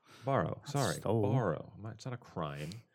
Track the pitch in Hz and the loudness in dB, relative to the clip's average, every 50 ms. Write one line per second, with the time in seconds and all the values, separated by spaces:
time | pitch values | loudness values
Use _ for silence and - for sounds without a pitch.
0 | _ - - - - 127 139 120 85 76 - - - - - 143 135 98 - - | _ -20 -16 -8 -2 2 2 2 2 2 -2 -6 -6 -4 0 2 2 2 2 0
1 | - - 107 117 104 101 117 131 117 92 78 - - - - 87 98 110 110 110 | 0 2 2 4 4 4 4 4 4 4 2 0 -4 -10 -14 -12 -12 -10 -10 -10
2 | - 131 123 120 - - - 90 82 73 71 71 76 78 95 117 - _ | -8 -8 -8 -10 -10 -10 -6 -4 -4 -4 -4 -6 -8 -8 -8 -10 -14 _